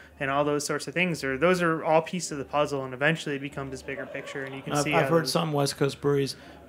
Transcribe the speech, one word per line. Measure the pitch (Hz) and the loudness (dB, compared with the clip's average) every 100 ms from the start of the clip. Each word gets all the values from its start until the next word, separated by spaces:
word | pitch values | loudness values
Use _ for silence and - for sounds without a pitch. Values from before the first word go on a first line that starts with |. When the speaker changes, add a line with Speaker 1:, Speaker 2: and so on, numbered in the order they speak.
| - - | -20 -6
Speaker 1:
and | 135 | -2
all | 139 | 2
those | 147 147 - | 2 2 0
sorts | 147 147 | -4 -2
of | 165 | 0
things. | 180 151 | 0 0
Or | 135 131 | -2 2
those | 170 175 | 4 4
are | 170 160 160 | 2 0 4
all | 160 | 4
pieces | 165 180 - | 4 -4 -6
of | 147 | -6
the | 127 | -2
puzzle, | 147 147 139 | 0 0 -2
and | 131 127 | -4 0
eventually | 143 165 151 139 | 2 2 -2 -6
it | |
becomes | 139 139 135 | -6 -8 -8
this | 127 | -8
bigger | - 135 131 | -8 -8 -8
picture, | 139 139 143 | -10 -8 -8
and | 135 135 | -8 -8
you | |
can | 151 | -2
Speaker 2:
I've, | 147 | 0
Speaker 1:
see | 147 160 | 2 2
Speaker 2:
I've | |
Speaker 1:
how | 139 | 4
Speaker 2:
heard | 165 143 | 2 2
Speaker 1:
those | |
Speaker 2:
some | 165 165 | 0 0
West | 143 139 - | 2 0 0
Coast | 139 - | -2 0
breweries, | 143 143 135 - - - | 0 2 0 -4 -16 -20